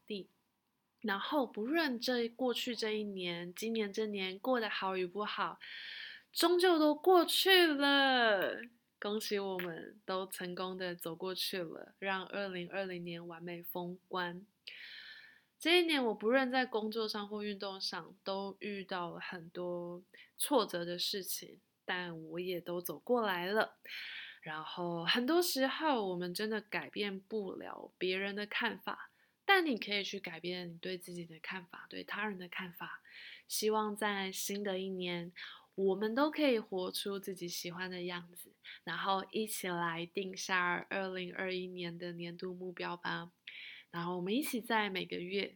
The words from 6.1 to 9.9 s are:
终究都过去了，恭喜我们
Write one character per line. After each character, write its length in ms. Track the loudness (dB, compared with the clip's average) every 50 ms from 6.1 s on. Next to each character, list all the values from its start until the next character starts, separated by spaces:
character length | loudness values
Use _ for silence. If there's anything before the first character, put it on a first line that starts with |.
| -14 -16 -18 _ 2
终 260 | 4 6 6 6 8
究 200 | 8 8 8 8
都 160 | 8 6 6
过 280 | 6 8 8 10 10 10
去 440 | 8 6 4 8 8 10 10 10 8
了， 920 | 6 4 4 6 6 6 6 6 6 6 6 6 6 4 4 2 0 -4 -8 -12 -18 _ _ _ _ _
恭 220 | -4 -2 -2 -2
喜 160 | -2 0 0 0
我 200 | 0 0 -2 -2
们 400 | -2 -4 -6 -8 -10 -12